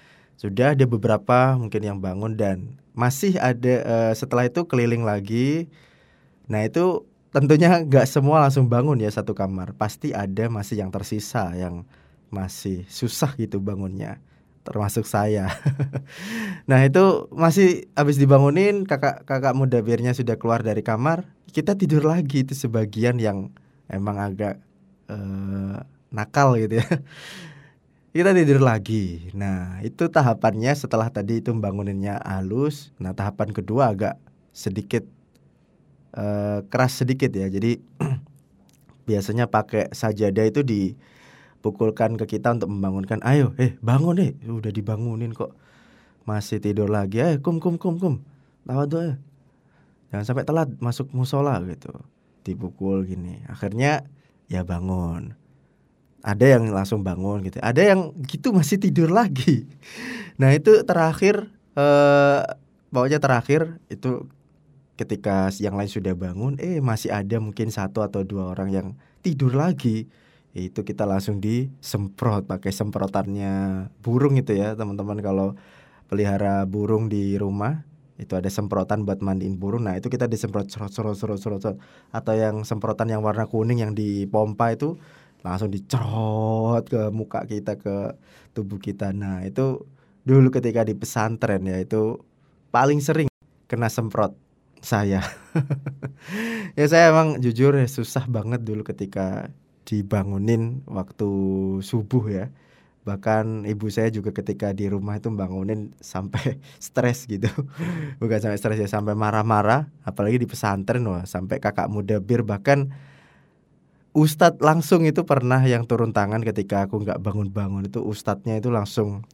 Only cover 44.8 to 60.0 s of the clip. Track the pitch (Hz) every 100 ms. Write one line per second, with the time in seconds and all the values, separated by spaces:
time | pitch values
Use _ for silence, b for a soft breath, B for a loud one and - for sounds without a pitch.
44.8 | 104 107 120 113 117 110 - - b b
45.8 | b b b b - 107 - 107 104 104
46.8 | 104 104 98 110 165 143 170 165 180 170
47.8 | 185 170 185 127 - b b b - 131
48.8 | 143 165 170 131 - _ _ b b b
49.8 | b b _ 101 104 127 - 160 143 135
50.8 | 120 120 131 127 127 139 139 104 90 -
51.8 | - - - _ _ _ - 87 90 -
52.8 | 98 95 92 90 87 - - - 98 110
53.8 | 143 147 - b b b - 92 90 87
54.8 | 92 90 85 82 - - _ _ _ _
55.8 | _ _ _ _ 107 104 131 123 110 98
56.8 | 98 107 95 90 98 101 95 - 113 131
57.8 | 202 190 160 170 131 147 262 190 147 202
58.8 | 190 143 160 208 202 131 175 117 - -
59.8 | B B